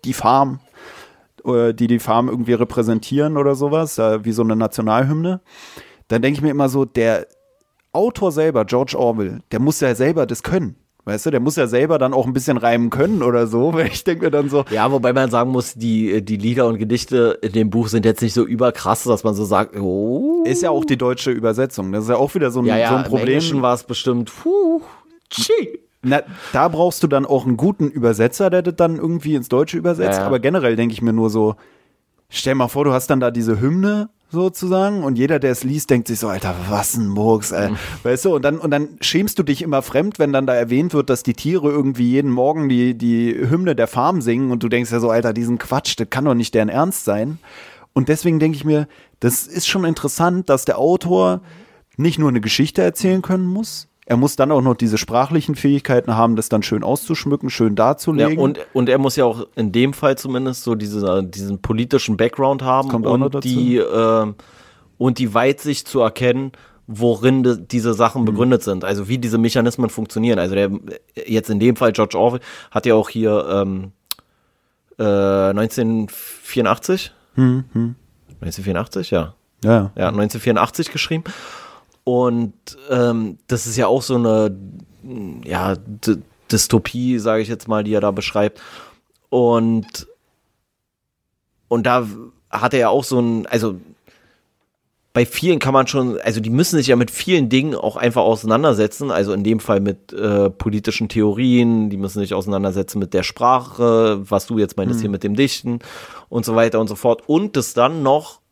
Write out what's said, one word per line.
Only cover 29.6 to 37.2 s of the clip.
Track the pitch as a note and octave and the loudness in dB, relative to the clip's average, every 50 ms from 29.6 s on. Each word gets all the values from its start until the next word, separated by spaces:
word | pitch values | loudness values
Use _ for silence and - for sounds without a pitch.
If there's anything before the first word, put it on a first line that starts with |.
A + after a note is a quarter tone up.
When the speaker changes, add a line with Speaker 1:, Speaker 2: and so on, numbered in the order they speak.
| D#3 D#3 - | 0 0 -2
Speaker 1:
übersetzt. | E3 D#3+ F3 E3+ E3 F3+ - G2 | -4 -2 -2 0 0 0 0 0
Speaker 2:
Ja, | F#2+ | 0
ja. | F#2+ | 0
Speaker 1:
Aber | G2+ C3 B2 | 0 0 0
generell | A#2 C#3 E3+ F#3+ C#3 A#2+ A#2 | 0 0 0 2 2 2 2
denk | A2 A#2 A#2 A2 | 2 0 0 -2
ich | A2+ | 0
mir | A#2 A#2 A2 | 0 0 2
nur | A2+ A2+ A2 | 2 2 2
so, | G#2 A2 G#2+ G#2+ G#2+ _ - _ _ _ _ _ _ _ _ _ _ _ _ _ | 2 2 2 2 0 _ -12 _ _ _ _ _ _ _ _ _ _ _ _ _
stell | - - - C3 C3+ | -10 -6 -2 -2 0
mal | C3+ B2 A#2 | 0 0 0
vor, | - C#3 D3 | 0 0 2
du | C#3+ C3 | 2 2
hast | B2+ B2 | 0 0
dann | - D3 C3 | 0 0 2
da | B2+ A#2+ | 2 0
diese | A#2 A#2+ A2+ A2+ A2 G2+ | 0 0 0 0 2 2
Hymne | A#2 C#3 D#3+ F#3 F#3+ G#3 G#3 G#3 G#3+ A3 _ _ _ _ | 2 0 2 2 0 0 0 -2 -4 -6 _ _ _ _
sozusagen | - E3+ F#3 F#3 F#3 - F#3 F3+ F#3 F#3+ F#3+ G3+ G#3 G3 D#3+ | -4 -2 -2 -2 -2 -4 -2 0 0 2 2 0 0 -2 -2
und | C#3 C3 | -2 0
jeder, | A#2 C3 C#3+ E3 C#3 | 0 2 2 2 0
der | C3+ C3+ | 2 0
es | B2+ - - | 0 0 -2
liest, | B2+ C#3+ D3+ - - | -4 -4 -4 0 2
denkt | C3+ A#2+ A2+ | 0 0 2
sich | - A#2 | -2 -6
so, | G#2 A#2 G#2+ | -4 -4 -4
"Alter, | F#2+ G2 - F#2 F2 F2 F2 F#2+ | -4 -4 -4 -6 -6 -6 -6 -4
was | G#2 G2+ G2+ - - | -2 -2 -2 -2 -2
ein | A#2+ A2+ G2+ | -2 -2 -2
Murks, | G2 G#2 | 0 2